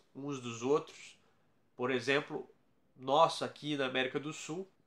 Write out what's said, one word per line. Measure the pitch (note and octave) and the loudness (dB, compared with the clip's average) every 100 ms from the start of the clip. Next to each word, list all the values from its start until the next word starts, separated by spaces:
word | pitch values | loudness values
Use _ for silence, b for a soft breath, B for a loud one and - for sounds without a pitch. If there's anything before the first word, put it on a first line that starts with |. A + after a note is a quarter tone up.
| _ - | _ -12
uns | C#3 C#3 | -8 -6
dos | A#2+ A2+ | -6 -2
outros. | B2+ D#3 D3+ - - - _ _ _ _ _ - | 2 2 0 -16 -20 -20 _ _ _ _ _ -4
Por | B2 | 0
exemplo, | B2+ B2 C#3 D3 D3+ - _ _ _ _ - | 0 2 0 0 -8 -10 _ _ _ _ -8
nós | C3 D3 D#3+ - | 2 6 6 4
aqui | B2 - D3+ D3 | -4 -4 -4 -2
na | C3 | 0
América | C3 B2+ D3 | 0 0 -2
do | C#3+ | -4
Sul | D3+ - E3+ F#3+ _ | -8 -8 -8 -10 _